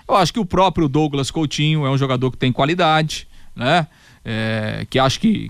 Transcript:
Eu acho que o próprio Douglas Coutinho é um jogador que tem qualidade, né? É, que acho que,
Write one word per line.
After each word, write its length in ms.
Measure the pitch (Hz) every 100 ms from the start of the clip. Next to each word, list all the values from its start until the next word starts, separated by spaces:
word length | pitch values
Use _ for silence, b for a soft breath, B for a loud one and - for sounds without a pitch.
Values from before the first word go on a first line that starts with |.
| -
Eu 80 | 214
acho 160 | 170
que 60 | 240
o 60 | 185
próprio 420 | 180 190 175 151
Douglas 440 | 147 156 139 131
Coutinho 540 | 160 151 - 151 156 135
é 40 |
um 80 | 135
jogador 340 | 139 123 127
que 60 | -
tem 140 | 131
qualidade, 760 | 120 139 175 165 156 151 - - b b -
né? 320 | 123 170 156 b b b 117
É, 560 | 110 110 110 107 107 -
que 100 | 127
acho 220 | 131 -
que, 280 | 226 190